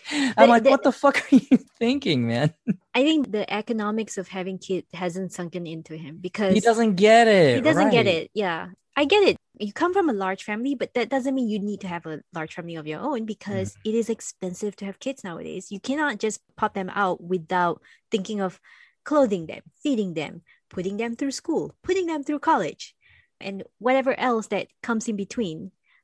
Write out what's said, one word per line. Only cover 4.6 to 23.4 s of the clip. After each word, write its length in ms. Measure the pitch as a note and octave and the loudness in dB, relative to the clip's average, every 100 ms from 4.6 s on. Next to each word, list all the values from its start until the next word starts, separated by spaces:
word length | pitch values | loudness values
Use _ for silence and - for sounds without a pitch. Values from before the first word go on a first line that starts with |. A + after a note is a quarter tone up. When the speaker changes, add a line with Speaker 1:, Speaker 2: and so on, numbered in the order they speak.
| - F#3 - | -6 -6 -6
Speaker 2:
hasn't 400 | E3+ F3+ F3 F#3 | -8 -6 -6 -8
sunken 340 | - F3 F3+ E3 | -8 -10 -8 -10
into 300 | D#3+ D#3+ D#3 | -12 -14 -14
him 220 | C#3 D#3+ | -14 -12
because 320 | F3+ - G3+ | -10 -2 2
Speaker 1:
He 60 | G#3 | 4
doesn't 360 | A3+ A3+ A3+ F3+ | 4 4 2 4
get 300 | G#3+ A3+ A3+ | 8 8 8
it, 300 | G3 D3+ A#2+ | 8 6 6
Speaker 2:
he 40 | |
doesn't 280 | D4 D#4 - | 4 4 4
get 160 | A#3 G3+ | 4 4
Speaker 1:
right. 80 | E3 | 2
Speaker 2:
it. 60 | - | -2
Yeah. 340 | G#3 F#3+ E3 F#3 - _ | -4 -2 -4 -8 -16 _
I 120 | - C#4+ | -2 2
get 160 | G#4 F#4 | 4 4
it. 100 | - _ - | 2 _ -10
You 140 | G#3 | -8
come 220 | - F4 | -2 0
from 160 | F#4 E4+ | 2 0
a 20 | |
large 320 | G#3 F#3+ F#3+ | 0 -2 -4
family, 300 | - G#3+ C4 | -6 -4 -4
but 180 | C4+ - | -4 -4
that 140 | A#3+ A3 | -2 -2
doesn't 260 | C4+ B3+ | -2 0
mean 140 | C4+ A#3 | -2 0
you 100 | G#3 | -2
need 220 | G#3 G3+ | -4 -6
to 80 | F#3+ | -6
have 160 | E3+ | -8
a 160 | E3 D#3 - | -8 -12 -10
large 200 | E3+ D#3 | -10 -10
family 220 | - E3+ E3 | -10 -12 -10
of 100 | D3+ | -8
your 140 | D#3 | -6
own 240 | C#4+ B3+ | -4 -4
because 480 | A3 G#3 G#3 G3 G3 | -6 -10 -8 -6 -6
Speaker 1:
Mm-hmm. 160 | - A3 | -8 -4
Speaker 2:
it 60 | |
is 160 | A3+ A3 | -2 -2
expensive 680 | A3 - - F#3 F3+ G#3 - | -4 -10 -10 -10 -8 -8 -8
to 80 | |
have 160 | G3 - | -12 -10
kids 240 | C4 C4+ | -10 -10
nowadays. 480 | F#3+ E3 D#3+ E3 - | -10 -12 -12 -12 -12
You 80 | G3 | -12
cannot 380 | - C#4+ D4 G#3 | -6 -4 -2 -2
just 220 | A3 G3 _ - | -4 -6 _ -6
pop 180 | G#3+ | -4
them 160 | G3+ F#3 | -4 -6
out 280 | G#3 G3 F3 | -2 -2 -2
without 560 | E3+ F#3 D#3 F#3 F3 - _ _ _ | -4 -4 -2 0 0 -2 _ _ _
thinking 300 | G#3 F#3+ G#3 | -4 -4 -4
of 180 | F#3+ - _ - _ _ | -6 -6 _ -20 _ _
clothing 420 | - D4+ B3+ F#3+ D#3+ | -2 2 2 0 -6
them, 160 | - - _ | -14 -18 _
feeding 300 | D4+ A#3+ F#3+ | -2 -2 -2
them, 300 | D#3+ D3 E3+ - _ _ | -4 -8 -10 -20 _ _
putting 300 | - F3+ G3+ | -8 -6 -6
them 180 | A#3 A#3 | -6 -4
through 140 | C#4 | -6
school, 420 | - - D4 D3+ - | -6 -4 -4 -4 -8
putting 240 | - F#4+ E4+ | -4 -2 -2
them 160 | D#4 | -4
through 180 | C#4+ D4 | -4 -4
college, 540 | - C#4+ D#3 - - _ _ _ _ - | 0 2 0 -6 -16 _ _ _ _ -16